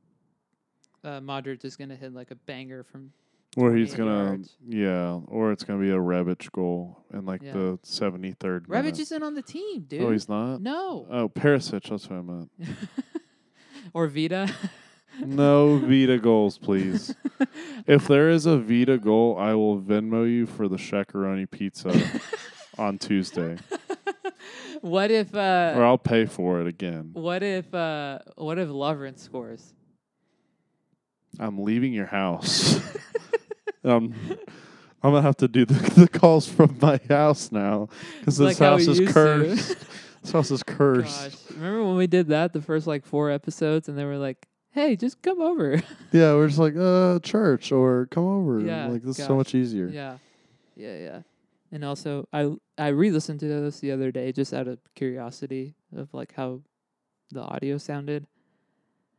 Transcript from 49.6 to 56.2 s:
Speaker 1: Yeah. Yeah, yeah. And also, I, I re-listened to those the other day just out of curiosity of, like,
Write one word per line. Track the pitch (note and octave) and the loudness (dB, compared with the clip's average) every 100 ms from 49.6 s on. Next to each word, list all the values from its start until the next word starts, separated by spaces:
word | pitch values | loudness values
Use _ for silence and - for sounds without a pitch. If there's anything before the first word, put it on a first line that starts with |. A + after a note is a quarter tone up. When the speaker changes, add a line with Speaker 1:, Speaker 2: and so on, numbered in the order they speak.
| B2 G#2 F2+ | 0 -2 -6
Speaker 1:
Yeah. | D3 C#3 C3 _ _ _ _ _ | -8 -12 -16 _ _ _ _ _
Yeah, | - G#2+ E2 | -18 -16 -14
yeah. | E2 F2 - _ _ _ _ | -14 -16 -20 _ _ _ _
And | D3+ | -12
also, | C#3+ C#3 D3+ C#3 - | -10 -8 -8 -8 -6
I, | D3+ C#3+ - _ - | -2 -2 -4 _ -6
I | D3 | -2
re-listened | C#3+ G3+ D#3+ D#3+ D3 | 2 2 2 -4 -8
to | D3+ | -6
those | D3 D3 C#3+ | -4 -6 -6
the | C#3 | -6
other | C3+ C3 | -4 -4
day | B2+ C3 | -4 -6
just | C3+ C3+ | -4 -4
out | C3 B2+ | -4 -8
of | B2+ _ - | -10 _ -8
curiosity | C3 B2+ A#2+ - C3+ C3 C3+ - _ D#3 | -8 -6 -12 -12 -10 -10 -10 -16 _ -16
of, | C#3+ | -14
like, | C3 | -14